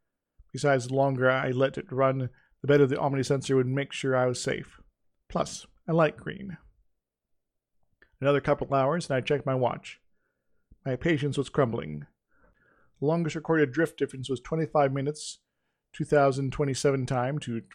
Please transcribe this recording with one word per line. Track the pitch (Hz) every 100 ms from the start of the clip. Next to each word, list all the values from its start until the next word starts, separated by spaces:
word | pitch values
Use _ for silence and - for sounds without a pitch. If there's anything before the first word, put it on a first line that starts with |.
| _ _ _ _ -
Besides, | 135 147 135 123
the | 135
longer | 139 131 127
I | 131 135
let | 127 135 -
it | -
run, | 127 135 135 127 _ _ _
the | 139
better | 147 135
the | 143
omnisensor | 147 135 123 139 - 135
would | 127
make | 139 139
sure | - 139 127
I | 127
was | 123
safe. | - - - - - _ _ _ -
Plus, | 175 - - - _ -
I |
like | 165 156 -
green. | - - 196 165 - _ _ _ _ _ _ _ _ _ _ _ _ _ _ -
Another | 135 143
couple | 151 143 127 139
hours, | 131 170 -
and | 131
I |
checked | 123 147 -
my | 131
watch. | 120 - - - _ _ _ _ _ _ _ - 139
My | 127
patience | 170 151 143 135
was | 131
crumbling. | - 127 113 - 76 147 _ _ _ _ _ _ _ _ -
The | 143
longest | 165 160 160
recorded | 151 160 143
drift | 127 160 -
difference | 135 135 127
was | 123
twenty-five | - 160 156 151 139
minutes, | 139 139 151 - - _ _ _ _ _
two | -
thousand | - 147 139 131 135
twenty-seven | - 143 127 143 135 123
time, | 131 123 147
to | - 117 -